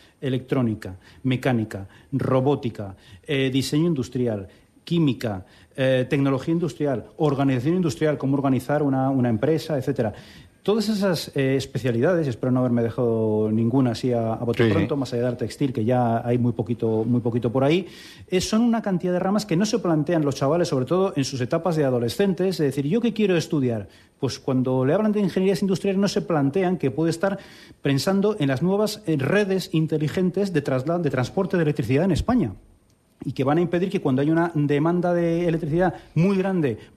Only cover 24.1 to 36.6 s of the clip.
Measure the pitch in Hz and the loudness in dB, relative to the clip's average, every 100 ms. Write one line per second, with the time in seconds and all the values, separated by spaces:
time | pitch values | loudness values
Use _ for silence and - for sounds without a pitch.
24.1 | _ 131 - - 131 127 131 127 190 214 | _ -6 -4 -2 0 2 2 2 2 2
25.1 | 208 196 190 190 190 190 190 196 196 202 | 2 0 2 2 2 0 0 0 0 0
26.1 | 208 - 156 139 190 185 180 135 151 165 | 0 0 0 2 2 0 0 -2 0 -2
27.1 | 165 196 196 - - - - 147 135 196 | 0 -2 -4 -10 -20 -20 -6 -2 0 2
28.1 | 196 208 214 139 131 180 202 214 - - | 2 2 2 0 0 0 0 0 -4 -4
29.1 | 151 127 202 196 190 - 160 160 156 151 | -2 2 2 2 -2 0 0 0 0 -2
30.1 | 190 185 190 202 156 139 131 143 175 151 | 0 0 0 0 0 0 -2 -2 -2 0
31.1 | 127 123 190 190 180 151 147 113 135 190 | -2 -2 -2 0 0 0 0 0 2 2
32.1 | 147 - 247 120 92 - _ _ _ _ | 0 2 0 0 -6 -18 _ _ _ _
33.1 | - - 135 131 160 175 175 185 196 143 | -14 -8 -2 0 2 0 0 -2 -2 0
34.1 | 127 147 165 170 151 147 143 160 175 175 | 2 2 2 0 0 0 2 2 0 0
35.1 | 175 170 170 175 160 160 170 180 - - | 2 0 0 0 -2 0 0 0 -2 -4
36.1 | 151 190 190 190 185 | 0 2 2 0 0